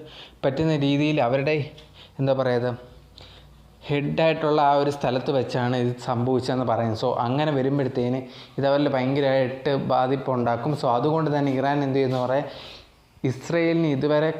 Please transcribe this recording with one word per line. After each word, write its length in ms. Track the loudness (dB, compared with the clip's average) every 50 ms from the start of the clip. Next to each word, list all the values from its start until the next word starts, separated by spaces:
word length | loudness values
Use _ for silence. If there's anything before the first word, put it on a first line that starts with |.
| -14 -18 -18 -20 -20 -20 -10 -2 -2
പറ്റുന്ന 320 | -2 0 2 0 2 2 2 2
രീതിയിൽ 300 | 2 2 2 2 2 2 2 2 2
അവരുടെ, 260 | 2 0 0 0 0 0 -2 -6 -10 -20 -20 -20 -20 -20 -20 -14 -6 -2
എന്താ 140 | 0 0 2 2
പറയുക, 340 | 2 0 0 0 0 -2 -4 -6 -10 -18 -20 -20 -20 -20 -20 -20 -20 -20 -20 -20 -20 -20 -20 -20 -20 -20 -20 -12 -6 -4
ഹെഡായിട്ടുള്ള 720 | -2 -2 -2 -2 0 2 2 2 2 2 2 2 2 4 4 4
ആ 20 | 4 4
ഒരു 100 | 2 0 -2
സ്ഥലത്ത് 360 | -2 -2 -2 -2 -2 0 0 0
വെച്ചാണ് 400 | 0 0 0 -2 -2 0 0 0 0
ഇത് 100 | 0 -2 -2 -4 -4
സംഭവിച്ചതെന്ന് 580 | -4 -2 -2 0 0 0 0 0 0 -2 -2 0 0
പറയുന്നത്. 300 | 0 0 0 0 -2 0
So, 60 | -2 -2 0 0 0
അങ്ങനെ 240 | 0 0 0 0 0 0 0
വരുമ്പോഴത്തേന് 600 | 0 0 0 0 0 0 0 -2 0 0 -2 -4 -6 -8 -14 -18 -18 -12 -6 -2
ഇത് 80 | 0 2
അവരിൽ 180 | 2 2 2 2 0
ഭയങ്കരമായിട്ട് 800 | 0 0 0 0 2 2 2 2 2 2 0 -2 -4 -2 -2 0 0 0 0
ബാധിപ്പുണ്ടാക്കും. 800 | 2 2 2 2 0 -2 -2 -2 -2 0 0 0 0 -2 -2 -4 -4 -2
So, 60 | 0 0 0
അതുകൊണ്ട് 340 | 2 2 2 0 0 0 0 0
തന്നെ 140 | 0 0 0 0 0
ഇറാൻ 180 | 0 0 0 0 0
എന്ത് 100 | 0 0 0
ചെയ്യുന്നു 200 | 0 0 0 -2 -2
പറയാ, 180 | 0 0 -2 -2 -4 -10 -14 -18 -18 -20 -20 -20 -20 _ _ _ _ _ -6 -4 -4
ഇസ്രയേലിന് 600 | -4 -4 -4 -2 0 0 2 2 2 2 2 2 0
ഇതുവരെ 320 | 0 0 2 2 2 2 0 -2